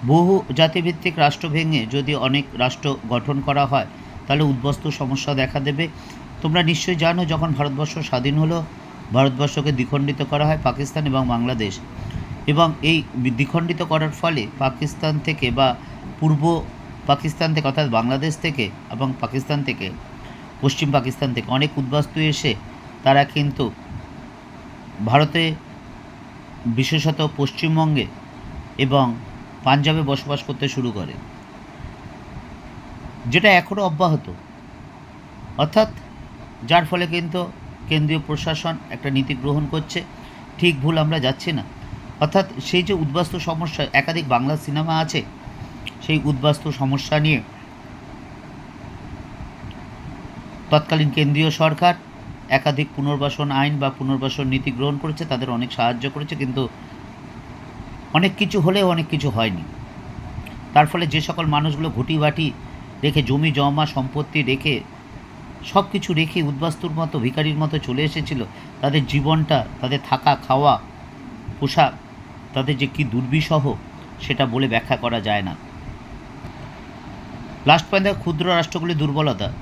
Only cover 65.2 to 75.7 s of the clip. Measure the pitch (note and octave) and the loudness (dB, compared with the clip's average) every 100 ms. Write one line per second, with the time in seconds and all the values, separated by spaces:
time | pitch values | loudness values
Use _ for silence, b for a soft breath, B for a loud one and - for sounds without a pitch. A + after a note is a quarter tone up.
65.2 | - - - - - G3 G3 G3+ - D#3+ | -16 -16 -16 -14 0 2 2 -2 0 2
66.2 | D#3+ F3+ D3+ C#3 E3 D#3+ F3 D#3 D#3+ D3+ | 2 2 0 0 -2 -2 -4 -2 -2 0
67.2 | A#2+ B2+ D#3 D3+ D#3 D3+ - B2+ D3+ D#3+ | 0 0 0 2 0 0 -2 0 0 0
68.2 | D3 C#3+ G2+ B B - C#3 D#3 C3 C#3+ | -4 -4 -4 B B -2 2 2 4 2
69.2 | C#3 D#3+ D3+ C#3+ A2 - B2+ C#3 - C3+ | 4 4 4 2 2 -4 -2 -2 0 2
70.2 | - C#3 - C3 C#3+ A2 - - - - | 4 2 4 6 6 4 0 -16 -16 -16
71.2 | - - - - C#3 - C#3+ - - - | -16 -12 -12 -4 0 4 4 2 -16 -18
72.2 | - - - - C3+ C#3 C#3 - C3 A#2 | -18 -16 -8 -4 0 2 0 0 0 0
73.2 | B2+ D3+ D3+ D#3 C#3 G#2 - - - - | 2 2 4 2 2 -2 -8 -16 -16 -12
74.2 | - B2 C3 A#2 C3+ A2 - B2+ A#2+ A#2 | -4 0 2 4 4 2 2 0 2 0
75.2 | G2+ G#2 F#2+ D#2+ - | 2 0 0 -6 -12